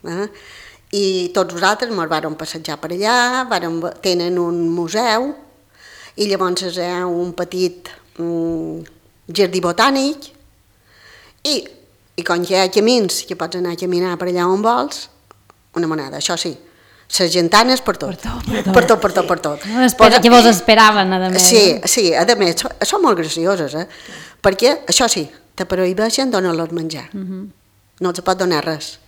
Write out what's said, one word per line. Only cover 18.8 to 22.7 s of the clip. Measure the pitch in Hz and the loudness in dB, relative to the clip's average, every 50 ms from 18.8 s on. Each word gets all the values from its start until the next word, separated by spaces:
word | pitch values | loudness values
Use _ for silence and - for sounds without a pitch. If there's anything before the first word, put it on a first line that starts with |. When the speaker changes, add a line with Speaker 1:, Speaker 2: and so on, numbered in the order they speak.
| - | 6
Speaker 1:
tot, | - 226 - | 6 2 2
per | - 196 | 2 0
tot, | 180 190 170 - | 0 0 0 0
per | 180 160 | -2 -2
tot. | - 151 147 143 - | -2 -6 -6 -6 -8
Speaker 2:
No | 196 220 247 | -4 0 2
espera, | 254 240 - - 220 214 226 | 2 2 6 6 6 6 8
Speaker 1:
Posa- | 247 | 6
Speaker 2:
que | - 233 | 6 8
vos | 240 240 226 | 8 10 10
esperaven, | 233 220 180 - - 220 220 220 214 214 202 190 185 | 8 4 4 4 4 6 8 8 6 6 4 2 2
a | 185 185 185 185 | 0 0 0 0
més, | 185 190 | 2 4
Speaker 1:
Sí, | - - 240 220 202 180 156 | 4 6 6 6 6 6 4
Speaker 2:
no? | - - - | 0 -2 -2
Speaker 1:
sí, | - 247 208 170 156 | 0 2 2 2 2
a | 127 190 214 240 | 2 4 2 4
més, | 208 202 175 165 - | 4 2 0 0 -2
so-, | - - | -6 -8